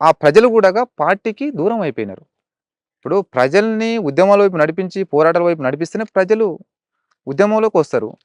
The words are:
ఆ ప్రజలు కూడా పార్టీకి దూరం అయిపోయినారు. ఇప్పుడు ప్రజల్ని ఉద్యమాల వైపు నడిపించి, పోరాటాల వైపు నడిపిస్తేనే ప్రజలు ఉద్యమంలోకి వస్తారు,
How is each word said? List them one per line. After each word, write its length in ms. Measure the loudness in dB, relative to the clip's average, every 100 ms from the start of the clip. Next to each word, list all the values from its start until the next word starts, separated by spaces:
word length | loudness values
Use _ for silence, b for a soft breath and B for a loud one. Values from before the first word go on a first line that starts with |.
ఆ 100 | 2
ప్రజలు 360 | 4 4 6 4
కూడా 360 | 4 2 0
పార్టీకి 680 | -4 -4 -2 -2 -4 -8 -8
దూరం 300 | -4 -4 -2
అయిపోయినారు. 440 | -6 -6 -10 -12 _ _ _ _ _ _ _ _
ఇప్పుడు 240 | -4 -4
ప్రజల్ని 760 | -2 0 2 2 0 -2 -4 -4
ఉద్యమాల 420 | -4 0 2 4
వైపు 180 | 2 0
నడిపించి, 460 | -2 -2 -6 -6
పోరాటాల 400 | -2 2 2 2
వైపు 180 | 0 -2
నడిపిస్తేనే 420 | -4 -4 -6 -8 -4 -2
ప్రజలు 440 | 0 0 -2 -6 _ _ _ _ _ _ -8
ఉద్యమంలోకి 500 | 0 0 2 0 0
వస్తారు, 400 | -2 -4 -6 -14